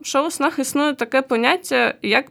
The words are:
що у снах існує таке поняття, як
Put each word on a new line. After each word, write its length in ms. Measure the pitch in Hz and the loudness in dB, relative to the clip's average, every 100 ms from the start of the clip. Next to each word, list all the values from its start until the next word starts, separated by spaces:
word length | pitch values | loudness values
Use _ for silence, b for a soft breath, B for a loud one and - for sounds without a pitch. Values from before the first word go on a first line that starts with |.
що 240 | - 277 311 | -4 -2 -2
у 40 | |
снах 280 | - 285 320 | -2 -2 -2
існує 360 | 262 285 294 | -2 0 0
таке 280 | 285 233 262 | 0 0 0
поняття, 720 | 269 226 240 359 - 254 233 - | 0 0 2 0 0 0 0 -2
як 280 | 208 226 277 | 0 0 0